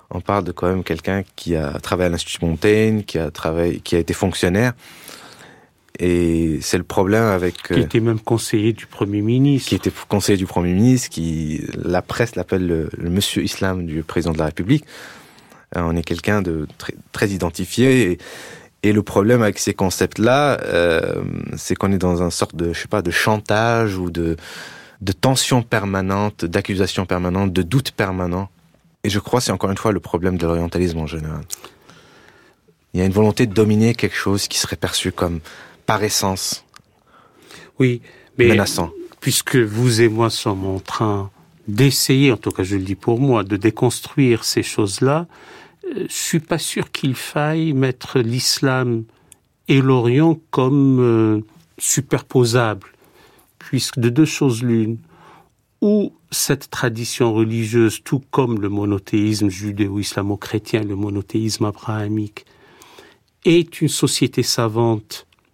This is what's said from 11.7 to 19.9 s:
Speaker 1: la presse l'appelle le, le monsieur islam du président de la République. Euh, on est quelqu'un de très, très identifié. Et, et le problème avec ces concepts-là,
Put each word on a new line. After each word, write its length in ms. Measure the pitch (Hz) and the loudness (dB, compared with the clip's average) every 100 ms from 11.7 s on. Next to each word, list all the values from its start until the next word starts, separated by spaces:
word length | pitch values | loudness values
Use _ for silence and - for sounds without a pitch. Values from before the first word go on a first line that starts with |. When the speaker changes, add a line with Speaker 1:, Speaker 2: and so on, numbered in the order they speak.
| - | -6
Speaker 1:
la 260 | 82 90 | -2 -2
presse 320 | - - 120 | -2 -2 -2
l'appelle 320 | - 87 95 90 | -2 -2 0 0
le, 220 | 82 78 - | 0 -2 -6
le 140 | 85 | -2
monsieur 340 | 90 101 - | 0 0 -2
islam 420 | - - 98 92 85 | -4 -2 -4 -4 -4
du 160 | 78 | -6
président 300 | 80 - 85 | -4 -2 -2
de 60 | 78 | 0
la 80 | 78 | -2
République. 400 | 76 92 147 - - - - - - - - _ - | -2 0 0 0 -14 -20 -20 -20 -20 -20 -20 _ -4
Euh, 60 | |
on 100 | 85 | -2
est 80 | 85 | -2
quelqu'un 400 | 80 85 - 104 | -4 -4 -2 -2
de 240 | 90 80 73 - | -2 -4 -6 -10
très, 160 | - - - | -14 -14 -14
très 160 | - 107 | -4 -4
identifié. 840 | 95 87 - 92 - 135 131 101 | -2 -4 -4 -6 2 4 4 2
Et, 80 | 87 - - - - - _ | -2 -8 -18 -18 -20 -20 _
et 100 | 101 | 2
le 100 | 107 | 2
problème 380 | 101 - 101 123 | 2 2 4 4
avec 180 | 110 98 | 4 0
ces 140 | - | -2
concepts-là, 880 | 101 98 | -2 -2